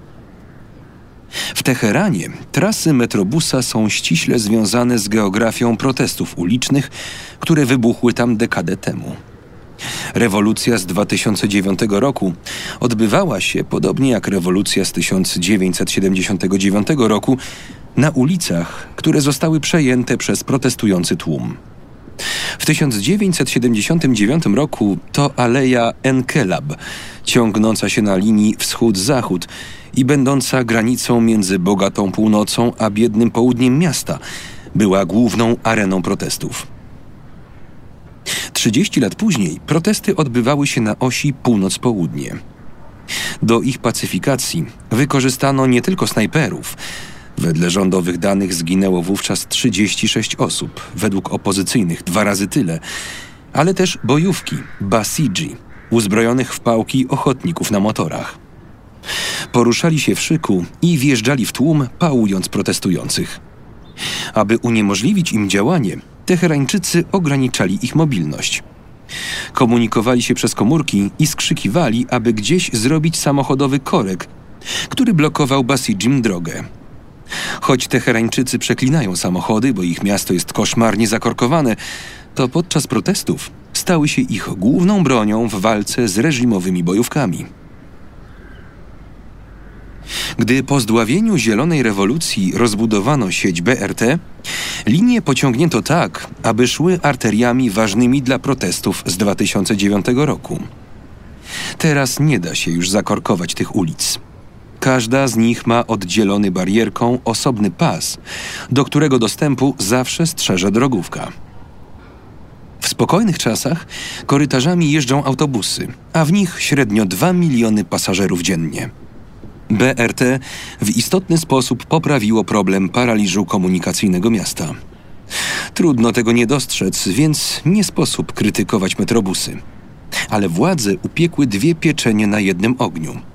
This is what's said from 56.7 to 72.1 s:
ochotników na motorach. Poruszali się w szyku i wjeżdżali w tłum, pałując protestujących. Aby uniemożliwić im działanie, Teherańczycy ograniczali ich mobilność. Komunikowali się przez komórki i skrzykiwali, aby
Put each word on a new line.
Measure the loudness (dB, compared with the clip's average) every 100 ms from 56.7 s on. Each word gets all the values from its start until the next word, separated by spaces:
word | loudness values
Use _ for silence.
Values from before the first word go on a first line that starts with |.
| 0 2 0 0
ochotników | 0 0 -2 -4 -4 -2
na | 0
motorach. | 0 0 -4 -6 -10 -14 -20 -20 -20 -20 -20 -18 -10 -8 -6 -8 -2
Poruszali | 2 4 4 2 0
się | 0 -2
w |
szyku | 0 -2 2 0 -2 0
i | 2 4
wjeżdżali | 2 2 2 0 -2
w |
tłum, | 0 2 2 0 0
pałując | 0 2 2 0 -2
protestujących. | -4 -2 -2 0 -2 -2 -4 -6 -8 -18 -20 -20 -20 -20 -10 -8 -6 -4
Aby | 0 2 2
uniemożliwić | 2 2 2 2 2 2 0
im | 0 0
działanie, | 2 2 2 0 -4 -12 -10 0
Teherańczycy | 2 2 2 0 -2 0 0 0
ograniczali | 0 2 2 0 0 0 0
ich | 0 2
mobilność. | 2 2 -2 -4 -4 -6 -8 -20 -20 -20 -16 -12 -8 -8 -6
Komunikowali | 2 4 4 2 2 2 2
się | 2
przez | 0 0 2
komórki | 2 2 2 0 0 0
i | -2
skrzykiwali, | 0 -2 -2 0 0 2 0
aby | 0